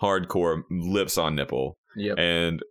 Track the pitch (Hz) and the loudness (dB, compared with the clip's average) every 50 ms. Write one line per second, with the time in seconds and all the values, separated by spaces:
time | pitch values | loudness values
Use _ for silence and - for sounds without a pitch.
0 | 107 101 98 95 90 - - 92 87 85 80 80 78 - 92 90 85 90 98 101 | 0 0 2 0 0 0 0 2 2 2 2 0 -2 -4 -4 -4 -2 0 2 2
1 | 95 95 - 92 82 78 76 73 69 - - 67 65 67 - _ _ _ - 107 | 2 0 0 0 0 2 2 0 -2 -2 -2 -2 -2 -2 -4 _ _ _ -10 -6
2 | 101 101 101 85 85 87 85 85 85 85 82 76 - - | -4 -2 0 0 2 2 2 2 2 0 0 -2 -6 -8